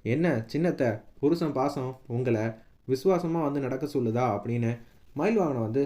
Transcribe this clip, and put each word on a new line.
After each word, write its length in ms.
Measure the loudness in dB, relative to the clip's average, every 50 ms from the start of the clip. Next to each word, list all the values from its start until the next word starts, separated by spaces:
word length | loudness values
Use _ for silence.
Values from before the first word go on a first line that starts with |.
| -4
"என்ன 220 | -2 0 2 2 2 0 0 -2
சின்னத்தை, 420 | -4 -2 0 0 0 0 2 0 0 0 -2 -6 -14 -4
புருஷன் 360 | 0 2 2 2 2 0 -2 0
பாசம் 400 | 0 -2 -2 -2 -4 -6 -6 -8 -10 -8
உங்களை 380 | -6 -4 -2 0 2 2 2 0 -2 -4 -8 -14 -20 -20 _ _ -2
விசுவாசமா 540 | -2 0 2 2 2 2 2 0 -2 0 0
வந்து 180 | 0 -2 -2
நடக்க 260 | -2 -4 -4 -4 -4
சொல்லுதா?" 400 | -4 -2 0 0 0 2 2 2 2
அப்படின்னு 420 | 0 0 -2 -2 -2 0 0 0 -2 -4 -8 -16 -20 -20 -20 -12 -4
மயில்வாகனம் 500 | -2 0 2 2 2 2 2 0 0 -2
வந்து 180 | 0 0 0 0